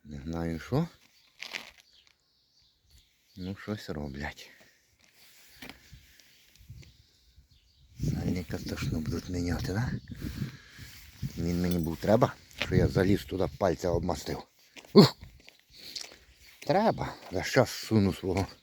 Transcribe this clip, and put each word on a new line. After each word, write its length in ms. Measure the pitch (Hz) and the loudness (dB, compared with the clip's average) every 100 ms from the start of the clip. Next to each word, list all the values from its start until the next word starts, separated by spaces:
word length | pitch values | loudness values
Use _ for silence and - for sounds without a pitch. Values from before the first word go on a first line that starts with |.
| 71 | -14
Не 120 | 73 | -12
знаю 400 | 71 82 82 82 | -8 -4 -4 -6
що. 280 | - 135 170 - _ _ _ _ - - - - _ - _ _ _ _ _ _ _ _ _ - _ _ _ - | -2 -2 -2 -8 _ _ _ _ -12 -12 -12 -20 _ -20 _ _ _ _ _ _ _ _ _ -20 _ _ _ -12
Ну, 200 | 92 101 | -10 -8
щось 340 | - 104 - | -8 -8 -8
роблять. 600 | 78 73 69 73 - - - - _ _ _ - _ - - - - - - - - - - - _ - _ - - - - _ _ _ _ _ _ _ _ _ - | -8 -8 -8 -10 -10 -20 -20 -20 _ _ _ -20 _ -20 -20 -20 -20 -18 -20 -20 -20 -20 -20 -20 _ -20 _ -20 -20 -20 -20 _ _ _ _ _ _ _ _ _ -8
Сальника 540 | - - - 92 - - | -4 -4 -4 -4 -6 -8
точно 420 | - - 139 143 | -6 -6 -4 -4
будуть 280 | 78 85 - | -4 -6 -6
міняти, 440 | 90 87 80 - | -4 -2 -2 -2
да? 180 | 95 127 - - - - - - - - - - - - - - - | -2 -2 -6 -10 -12 -10 -8 -8 -10 -20 -20 -20 -20 -20 -10 -8 -4
Він 240 | 85 87 | -2 0
мені 160 | 90 87 | 2 2
був 180 | 80 80 | 0 -2
треба, 360 | 85 113 131 - - - | 2 4 4 0 -20 -8
що 160 | - | 2
я 140 | 92 82 | 4 4
заліз 360 | 98 95 101 | 4 4 2
туди, 240 | - 95 87 - | 0 -4 -4 0
пальця 320 | 98 80 90 | 0 2 0
обмастив. 520 | 85 90 80 - - - _ _ - - | 0 0 -4 -6 -10 -10 _ _ -20 8
Ух! 240 | - - - - - - - _ - - - - - - - - - - | 10 10 6 -20 -20 -20 -20 _ -20 -16 -14 -14 -18 -20 -20 -20 -16 0
Треба. 480 | 170 220 131 - - - | 4 4 2 -4 -8 -6
Я 120 | 90 | -4
щас 280 | - - 117 | 2 4 2
суну 440 | - - 110 98 | 0 2 4 4
свого 320 | 85 95 92 92 - | 2 0 0 -2 -6